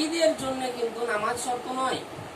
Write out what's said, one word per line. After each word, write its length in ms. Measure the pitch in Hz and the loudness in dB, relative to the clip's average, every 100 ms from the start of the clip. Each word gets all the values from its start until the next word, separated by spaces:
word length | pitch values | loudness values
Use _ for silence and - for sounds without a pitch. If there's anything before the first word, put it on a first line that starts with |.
ঈদের 300 | 311 330 320 - | 0 4 4 4
জন্য 200 | 262 262 254 247 | 0 -2 -2 -2
কিন্তু 220 | 233 220 233 | -2 -2 0
নামাজ 220 | 214 214 240 254 | 0 0 0 -2
শর্ত 200 | 247 - 254 | -2 -2 -2
নয়, 180 | 262 233 - - - | 0 0 -6 -10 -12